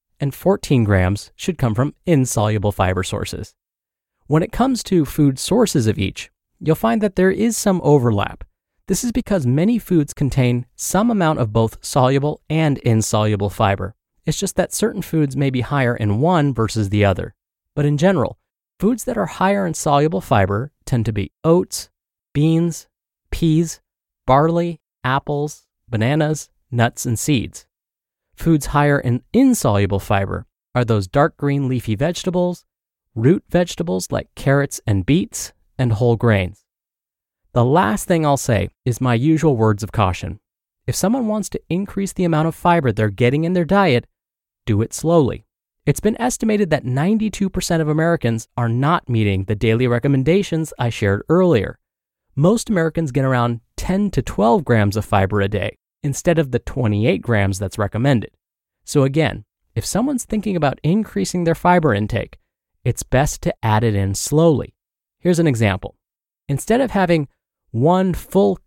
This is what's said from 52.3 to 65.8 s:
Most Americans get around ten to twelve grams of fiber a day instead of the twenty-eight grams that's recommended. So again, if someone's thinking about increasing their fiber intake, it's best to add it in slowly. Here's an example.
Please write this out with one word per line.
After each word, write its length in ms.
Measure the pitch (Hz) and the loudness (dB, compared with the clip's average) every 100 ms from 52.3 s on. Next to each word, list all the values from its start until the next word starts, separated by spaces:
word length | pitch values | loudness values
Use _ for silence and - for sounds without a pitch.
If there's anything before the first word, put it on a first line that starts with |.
| - | 0
Most 340 | 165 226 - | 2 2 0
Americans 420 | 190 165 165 156 | 0 0 -2 -2
get 140 | 131 131 | 0 0
around 360 | 127 120 117 _ - | 0 0 -2 _ -12
ten 360 | - 190 202 | -4 -2 0
to 100 | - | -2
twelve 420 | - - 220 220 | -4 0 2 2
grams 320 | 127 113 101 104 | 2 2 2 -2
of 100 | - | -2
fiber 360 | 104 95 104 | 0 2 0
a 60 | 98 | -2
day 300 | 104 104 - _ _ | -2 -6 -10 _ _
instead 340 | 143 135 175 160 | -6 -2 0 0
of 140 | 139 | 0
the 80 | 120 | -4
twenty-eight 640 | - 135 117 104 120 196 | -4 -2 0 2 0 0
grams 340 | - 107 98 95 | 0 0 0 -2
that's 220 | 98 - | -6 -4
recommended. 520 | 101 107 139 120 - _ _ _ _ _ | -4 0 0 0 -2 _ _ _ _ _
So 200 | - 147 | -4 0
again, 420 | 135 147 135 95 - _ _ | 2 0 -2 -4 -14 _ _
if 120 | - - | -8 -4
someone's 400 | 202 262 262 - | -2 -2 -4 -4
thinking 300 | 214 208 175 | -6 -4 -2
about 240 | 143 - | -2 -2
increasing 600 | 151 208 202 202 190 180 165 | -2 0 -2 -4 -4 -2 -2
their 100 | 165 | 0
fiber 400 | 175 180 156 101 | 2 2 2 0
intake, 420 | 104 110 - - _ _ _ _ | -2 -4 -6 -14 _ _ _ _
it's 180 | 123 - | -6 -6
best 400 | - 127 151 - | -2 0 0 -2
to 140 | 143 - | -6 -4
add 200 | 113 107 | 0 2
it 120 | 117 101 | 2 0
in 180 | 98 | -2
slowly. 640 | 98 - 147 165 135 - _ _ _ _ _ | -4 -2 2 4 2 -4 _ _ _ _ _
Here's 200 | 175 170 | 0 2
an 80 | 165 | 2
example. 480 | 113 107 95 | 2 0 0